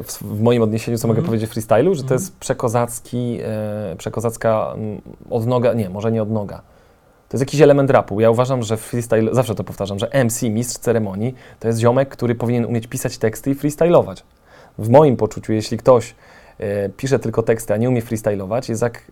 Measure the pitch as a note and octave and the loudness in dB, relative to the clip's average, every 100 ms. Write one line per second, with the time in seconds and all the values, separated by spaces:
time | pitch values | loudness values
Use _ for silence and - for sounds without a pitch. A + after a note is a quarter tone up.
0 | - - G#2+ G#2 A#2 A#2+ A2 A2 A#2 A#2 | -4 -10 -8 0 2 4 2 0 -4 -2
1 | A#2 A2 D#3+ A2+ G#2+ A#2 - A2 E3 E3+ | 0 0 0 -2 -2 -6 2 4 4 0
2 | C3 C3 F#3 - - C3 B2 A#2+ A#2+ - | 0 -2 -2 -10 -6 -2 0 0 -2 -4
3 | - A#2+ A#2+ A2+ A2+ G#2+ G#2+ G#2+ G2+ D#2+ | -8 -6 -4 -4 -6 -6 -6 -6 -8 -8
4 | A2 A2+ A#2 A2+ A2+ A2 D2 E2+ G#2+ G2+ | -8 -4 -4 0 0 2 0 -4 -8 -8
5 | - - - A#2+ A2+ B2 A#2 A2+ F#2+ G2 | -14 -18 -6 -2 0 2 2 2 -2 -4
6 | A2+ A2+ G#2+ A2 G2 E2 - _ _ _ | -2 0 0 -2 -6 -12 -18 _ _ _
7 | _ _ _ A#2+ C3+ C#3+ D3 C#3+ C3+ A#2 | _ _ _ -4 0 6 6 6 6 4
8 | - G2 A2+ A#2 C3 C3 A2 G#2+ - A#2+ | 2 2 4 4 2 -2 -2 -4 -4 -6
9 | A2+ A2+ A2 A#2+ A#2 G2+ F#2 - G2 G2+ | 0 2 2 2 0 -2 -6 -6 -6 -4
10 | A#2 C#3 A#2 - A#2+ G#2+ B2 - A#2+ A2+ | -2 0 0 0 -2 -2 -4 -4 -2 0
11 | G#2 F#2+ A#2+ B2+ - - A2+ A2+ A#2 B2+ | -2 -4 -6 -8 -18 -8 -4 2 2 2
12 | C#3 - A#2+ A#2 A#2 A#2+ A2+ A#2 A#2 C3+ | 0 -2 -2 -2 -2 -2 -2 -4 -4 -6
13 | B2+ - A2+ - C3+ C#3 D3 D3 E3 D#3+ | -6 -2 -2 -2 -4 -2 -2 0 4 4
14 | F#2+ F#2 - _ _ - - - G#2+ C3+ | 4 -4 -18 _ _ -20 -18 -6 6 8
15 | D3+ A#2 G#2+ - - A2 - A2+ - B2 | 8 4 0 -4 -4 -2 -2 -2 4 4
16 | A2+ - - - - - G2+ G2+ G2 - | 4 -12 -20 -20 -20 -10 -6 -2 -4 -4
17 | C3+ B2+ A2+ A2+ A2+ A2+ - G#2+ B2 B2 | -2 -2 0 -2 0 0 0 0 2 0
18 | A2+ A2 G#2+ G2+ F#2+ A#2+ C3 A2+ A#2+ - | -2 -4 -2 -4 -4 -6 -4 -2 -4 -4
19 | - | -20